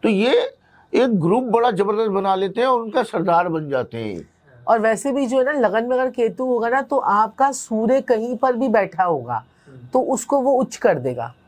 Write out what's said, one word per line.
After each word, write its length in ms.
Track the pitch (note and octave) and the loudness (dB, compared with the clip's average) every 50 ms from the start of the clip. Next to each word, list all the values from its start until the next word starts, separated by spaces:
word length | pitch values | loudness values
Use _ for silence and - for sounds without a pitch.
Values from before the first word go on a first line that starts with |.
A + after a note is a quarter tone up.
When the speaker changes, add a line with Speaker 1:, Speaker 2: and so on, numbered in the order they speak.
Speaker 1:
तो 60 | - A3 | 2 2
ये 420 | G#3+ F#3+ G#3+ B3 D4 A#4+ A#4+ C5 - _ _ _ _ _ _ _ - | 2 2 2 2 2 0 0 -2 -10 _ _ _ _ _ _ _ 0
एक 260 | - B3 C4 A3+ F#3+ | 2 2 2 2 2
ग्रुप 240 | D3+ E3 G3 B3 B3+ | 2 2 2 2 0
बड़ा 260 | A#3+ G3+ A#3 A#3 B3 | 0 0 2 2 2
जबरदस्त 400 | G#3+ E3+ G3+ G3+ G#3+ G#3 A3+ G#3+ | 0 0 -2 0 0 -2 0 0
बना 240 | F#3+ G3 F#3+ G3 F#3+ | -2 -2 0 0 0
लेते 260 | F#3+ G3 G3 F#3 A#3 | 0 -2 -4 -2 0
हैं 80 | A#3+ C4 | 2 2
और 120 | B3+ A#3+ | 2 0
उनका 220 | A3+ A3 G3+ B3+ | 0 -2 -2 -2
सरदार 460 | A3+ - - F3 E3 F3 E3+ E3+ F3 F3 | -2 -2 -2 -2 0 2 2 2 2 0
बन 200 | D#3+ D#3+ D#3 C#3+ | -2 -4 -4 -2
जाते 300 | C3+ B2+ A#2+ - - A#2 | -2 -4 -4 -4 -8 -8
हैं। 340 | A2+ G#2+ G2 E2+ D2+ _ _ _ _ _ - - - - | -8 -6 -8 -10 -12 _ _ _ _ _ -20 -12 0 0
Speaker 2:
और 100 | A3 A3+ | 0 2
वैसे 340 | G#3 A3 A3 G#3+ - C#4 | 2 0 0 0 -2 -4
भी 140 | B3 C#4+ C#4 | -2 -2 -2
जो 120 | A3+ B3+ C4+ | 0 0 0
है 60 | B3+ | 0
ना, 80 | C4+ | 0
लगन 320 | D4+ C#4+ A#3+ G3+ F#3 A3 A3+ | 0 0 0 2 2 0 0
में 140 | A#3+ B3+ B3+ | 0 0 0
अगर 120 | C4 C4 | 0 -2
केतु 340 | B3+ - A#3 A3+ - - B3+ | -2 -2 -2 -2 -2 -4 -2
होगा 240 | B3+ B3 A#3 A3+ A#3 | -2 -2 -2 0 0
ना, 140 | A#3+ C4+ | -2 -2
तो 140 | C4+ C4 D4 C4 | -2 0 -2 -2
आपका 540 | - - G3 G#3 G#3+ G3 - - C4 C#4 | 0 2 2 2 2 0 0 0 0 0
सूर्य 480 | C4+ C4 - - A3+ G#3+ A3+ A3+ C4 C4+ | 0 -4 -8 -4 -2 -2 2 2 2 2
कहीं 360 | C4 - B3 G#3+ A3+ A#3+ B3+ | 2 2 0 0 0 -4 -4
पर 160 | A3+ - C4 | 0 0 0
भी 160 | B3 A3+ C4 C4+ | 0 0 0 2
बैठा 360 | G#3+ A3 G3 F#3 - D#3+ F#3 | 2 2 0 0 0 -2 0
होगा, 300 | F3+ E3+ C#3 A#2+ A#2 A#2+ | 0 0 -2 -2 -6 -6
Speaker 3:
हम्म। 520 | A2 - _ _ _ _ C#3+ C3+ B2+ A#2+ B2 | -6 -8 _ _ _ _ -20 -20 -20 -20 -2
Speaker 2:
तो 80 | - B3+ | 0 0
उसको 400 | B3+ - C4+ - - - C#4+ C#4 | 0 2 -2 -4 -2 -2 0 0
वो 120 | B3 C4+ | 2 2
उच्च 240 | C#4 B3 B3+ - - | 2 2 0 -2 -6
कर 220 | - - A3+ F3 C#3 | 0 2 2 2 2
देगा। 360 | B2 C3 B2+ A#2+ A#2 A#2+ - _ _ | -2 -6 -6 -6 -8 -10 -12 _ _